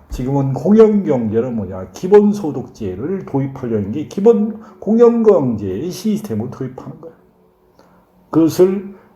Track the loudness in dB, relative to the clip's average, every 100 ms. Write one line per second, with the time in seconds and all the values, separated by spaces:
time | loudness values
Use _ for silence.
0 | _ -8 -4 -2 -2 -2 4 6 6 4
1 | 0 -2 0 -2 -2 -4 -6 -10 -12 -10
2 | 4 4 4 0 -4 -6 -10 -10 -8 -6
3 | -6 -8 -4 -4 -4 -6 -4 -4 -4 -6
4 | -8 0 4 4 0 -6 -16 -10 -2 4
5 | 4 6 4 4 2 -2 -4 -6 -6 -6
6 | -4 -4 -4 -6 -8 -8 -12 -12 -16 -18
7 | -20 -20 _ _ _ _ _ _ _ _
8 | _ _ _ 0 2 4 2 2 -6 -14
9 | _